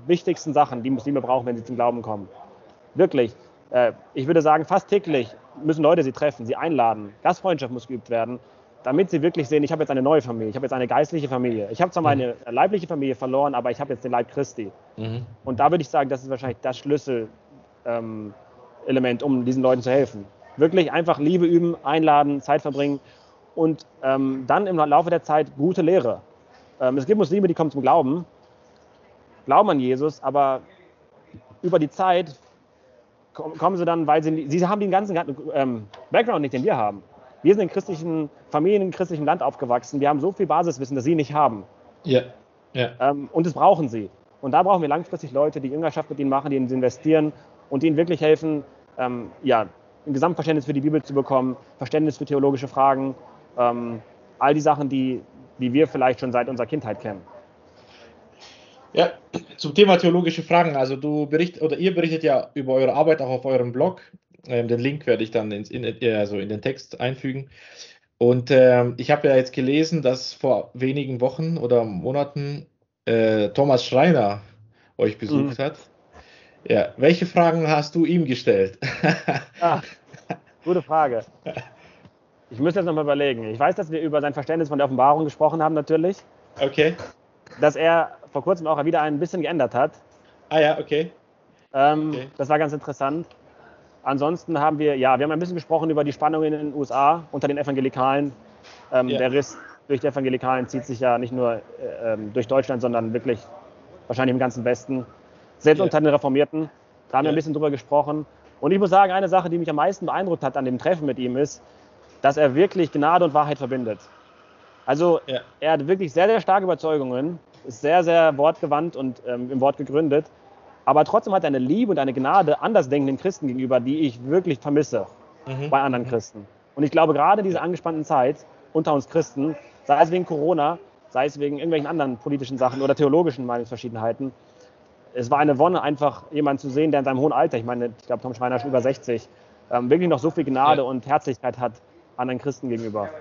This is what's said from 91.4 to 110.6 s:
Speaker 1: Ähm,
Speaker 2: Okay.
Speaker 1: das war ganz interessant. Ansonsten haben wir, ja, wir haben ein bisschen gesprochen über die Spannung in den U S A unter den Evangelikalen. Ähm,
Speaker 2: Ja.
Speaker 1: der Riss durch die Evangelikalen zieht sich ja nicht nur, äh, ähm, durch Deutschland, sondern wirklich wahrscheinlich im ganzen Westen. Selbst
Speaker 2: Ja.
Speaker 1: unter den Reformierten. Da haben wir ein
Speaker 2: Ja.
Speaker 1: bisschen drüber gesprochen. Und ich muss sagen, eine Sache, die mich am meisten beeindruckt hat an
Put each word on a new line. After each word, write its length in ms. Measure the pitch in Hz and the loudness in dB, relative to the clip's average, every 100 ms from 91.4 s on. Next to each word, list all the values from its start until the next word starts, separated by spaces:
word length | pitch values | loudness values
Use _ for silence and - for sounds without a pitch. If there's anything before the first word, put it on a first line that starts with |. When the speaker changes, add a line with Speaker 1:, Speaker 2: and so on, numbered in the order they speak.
| _ _ _ | _ _ _
Speaker 1:
Ähm, 380 | 135 143 151 156 | 2 4 4 0
Speaker 2:
Okay. 160 | 143 135 - | -6 -8 -8
Speaker 1:
das 120 | 135 | 0
war 100 | 151 | 0
ganz 120 | 151 | 0
interessant. 560 | 147 - 143 135 156 170 - _ _ - - _ _ | -4 -8 -6 -4 -4 -8 -16 _ _ -20 -20 _ _
Ansonsten 560 | 131 139 143 175 - 156 | -4 -2 0 -2 -4 -2
haben 200 | 151 151 | 0 0
wir, 160 | 151 139 | 0 2
ja, 220 | 131 127 | 4 4
wir 60 | |
haben 80 | 147 | 2
ein 80 | 156 | -2
bisschen 160 | 175 175 | -4 -6
gesprochen 340 | - 165 160 | -2 -2 0
über 140 | 151 | 0
die 100 | 147 | -2
Spannung 300 | 143 151 156 | 0 -2 0
in 100 | 156 | 0
den 200 | 151 151 | -2 -4
U 100 | 143 | -6
S 80 | 135 | -4
A 320 | 123 143 170 156 | 2 4 2 0
unter 160 | 143 139 | -4 -2
den 100 | 143 | -2
Evangelikalen. 720 | 139 135 135 131 131 139 143 123 - - - - - | -2 -2 -2 0 0 2 -2 -6 -20 -20 -20 -20 -4
Ähm, 160 | 131 127 | 0 0
Speaker 2:
Ja. 80 | 135 | 0
Speaker 1:
der 140 | 127 | 0
Riss 260 | 135 139 - - - - | 0 -2 -6 -20 -16 -4
durch 140 | 135 | -2
die 60 | 143 | -2
Evangelikalen 600 | 135 131 127 127 127 123 | -2 -2 -2 0 -2 -2
zieht 180 | 135 123 | -6 -8
sich 140 | 120 | -2
ja 180 | 127 120 | 2 2
nicht 160 | 120 | 0
nur, 220 | 127 120 113 | -2 -2 -2
äh, 580 | - - 123 73 113 | -8 -12 -12 -6 -4
ähm, 180 | 107 107 | -4 -4
durch 140 | 120 113 | -4 0
Deutschland, 340 | 135 131 127 | 0 0 -2
sondern 300 | 120 120 113 | -2 -2 -2
wirklich 260 | 117 120 113 - - - - - - - | -4 -4 -6 -6 -20 -20 -20 -20 -18 -8
wahrscheinlich 280 | 117 131 | -2 0
im 60 | 127 | 0
ganzen 240 | 127 120 | -2 -4
Westen. 420 | 117 123 - 131 120 - _ - - _ | -4 -4 -4 -8 -8 -16 _ -20 -20 _
Selbst 220 | 147 156 | 2 4
Speaker 2:
Ja. 60 | 190 | 2
Speaker 1:
unter 140 | 151 | 2
den 80 | 151 | 2
Reformierten. 600 | 143 139 135 143 156 151 - _ _ _ | 2 2 0 0 -2 -8 -10 _ _ _
Da 80 | 127 | -2
haben 80 | 151 | 0
wir 60 | |
ein 20 | |
Speaker 2:
Ja. 40 | 151 | 0
Speaker 1:
bisschen 160 | 156 | -2
drüber 180 | 147 151 | -2 -2
gesprochen. 540 | 139 - 143 147 151 147 _ - - | -4 -2 0 0 -4 -8 _ -20 -4
Und 120 | 147 | 0
ich 80 | 190 | 2
muss 100 | 196 | 4
sagen, 220 | 190 196 | 4 4
eine 180 | 185 196 | 2 2
Sache, 200 | 185 170 | 2 0
die 80 | 170 | -2
mich 120 | 160 | -2
am 60 | 151 | 0
meisten 300 | 165 196 160 | 0 -2 -4
beeindruckt 380 | 143 190 165 | -4 -2 -2
hat 140 | 139 | -2
an 80 | 139 | -2